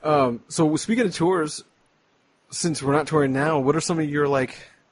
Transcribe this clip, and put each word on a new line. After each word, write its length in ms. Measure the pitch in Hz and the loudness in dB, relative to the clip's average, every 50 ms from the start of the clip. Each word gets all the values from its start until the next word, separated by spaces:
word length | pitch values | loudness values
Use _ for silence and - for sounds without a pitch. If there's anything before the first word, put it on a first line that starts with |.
| - | -2
Um, 380 | 156 151 143 131 123 120 113 - - | 0 2 2 2 0 -2 -6 -10 -6
so 280 | - 170 160 151 156 | -2 0 2 2 0
speaking 300 | 151 - - 226 254 233 | -2 -2 -2 0 0 0
of 80 | 175 - | 0 0
tours, 500 | - 170 185 190 170 151 151 - - - _ _ _ _ _ _ _ _ _ _ _ _ _ _ _ _ - | 0 0 0 0 0 -2 -4 -6 -12 -16 _ _ _ _ _ _ _ _ _ _ _ _ _ _ _ _ -14
since 300 | - - 180 170 147 - | -8 -4 -4 -4 -4 -2
we're 100 | 135 139 | 0 0
not 160 | 143 156 143 - | 0 0 2 2
touring 240 | 156 151 139 135 | 2 2 2 2
now, 260 | 131 135 147 160 160 139 | 2 0 0 0 0 2
what 160 | 127 139 151 | 2 2 2
are 60 | 160 | 2
some 180 | - - 170 160 | 0 -2 -2 -2
of 100 | 156 143 | -2 -2
your, 200 | 143 147 147 139 | 0 0 2 2
like, 280 | 139 135 127 - - - - - _ _ _ _ | 2 0 0 -2 -6 -12 -20 -20 _ _ _ _